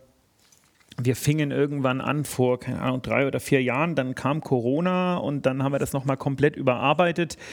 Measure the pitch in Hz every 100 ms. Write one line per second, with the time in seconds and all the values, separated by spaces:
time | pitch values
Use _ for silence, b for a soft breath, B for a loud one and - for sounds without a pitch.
0 | _ _ _ _ _ _ _ _ _ -
1 | 123 117 147 151 143 131 143 143 131 131
2 | 123 147 139 - 123 123 - 104 131 127
3 | 110 113 139 127 - 139 123 127 170 143
4 | 127 - 131 156 - 127 120 147 180 180
5 | 180 180 131 143 131 131 135 139 139 135
6 | 139 131 143 139 147 - 135 120 135 151
7 | 175 175 160 - B